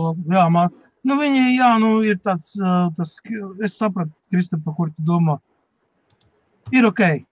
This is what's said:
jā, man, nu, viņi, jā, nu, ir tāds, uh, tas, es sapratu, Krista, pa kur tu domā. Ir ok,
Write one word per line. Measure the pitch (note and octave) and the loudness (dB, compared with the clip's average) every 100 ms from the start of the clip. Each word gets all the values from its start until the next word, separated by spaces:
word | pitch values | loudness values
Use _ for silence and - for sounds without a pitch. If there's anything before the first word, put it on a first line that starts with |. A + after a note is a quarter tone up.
| E3 E3 | -2 -4
jā, | D#3+ F#3+ E3+ | 0 2 4
man, | E3+ F3 - _ _ | 2 0 -4 _ _
nu, | C4 C#4 | -2 0
viņi, | D4 C4+ B3+ | 0 2 2
jā, | B3+ B3 | 4 4
nu, | A3+ A3 A3 | 4 4 2
ir | G#3+ F#3+ | 0 -2
tāds, | G#3 F3 - | -2 -4 -6
uh, | G3+ F#3 F3+ F3 | -4 0 2 0
tas, | D#3+ D#3+ - - A3 G3 F#3+ | -2 -8 -10 -12 -10 -10 -8
es | G#3 - | -8 -4
sapratu, | G#3+ F#3 D#3 - _ | -4 -4 -6 -10 _
Krista, | F3+ F3 D#3+ | -2 -2 -6
pa | D#3 | -6
kur | D3+ D#3+ | -6 -6
tu | D#3 | -4
domā. | D#3 E3+ D#3+ C#3+ _ _ _ _ _ _ _ _ _ _ _ _ - | -2 0 0 -2 _ _ _ _ _ _ _ _ _ _ _ _ 0
Ir | B3+ | 2
ok, | A3+ G#3 F3+ D3 - | 4 4 0 0 -6